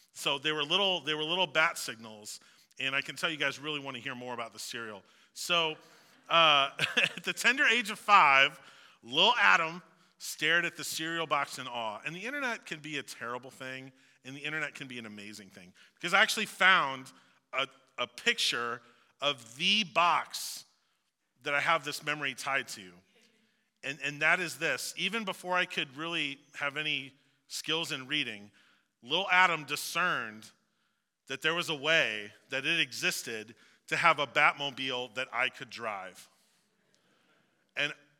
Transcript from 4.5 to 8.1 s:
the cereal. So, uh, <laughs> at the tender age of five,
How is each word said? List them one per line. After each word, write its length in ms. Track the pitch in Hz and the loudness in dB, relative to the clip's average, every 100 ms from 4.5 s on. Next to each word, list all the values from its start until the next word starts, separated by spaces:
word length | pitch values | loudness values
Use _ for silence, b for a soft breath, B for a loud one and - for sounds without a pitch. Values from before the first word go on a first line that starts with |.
the 60 | 113 | -10
cereal. 440 | - 120 113 101 _ b b | -10 -8 -10 -12 _ b b
So, 420 | - - 170 160 156 b b b b - | -10 0 2 2 -4 b b b b 2
uh, 420 | 165 160 143 139 - | 6 8 6 4 0
<laughs> 120 | 156 240 | 0 2
at 260 | 185 - | 0 -2
the 120 | 180 | -6
tender 300 | 175 233 269 | 0 2 4
age 260 | 269 226 208 | 4 4 0
of 80 | 208 | -4
five, 600 | - | 6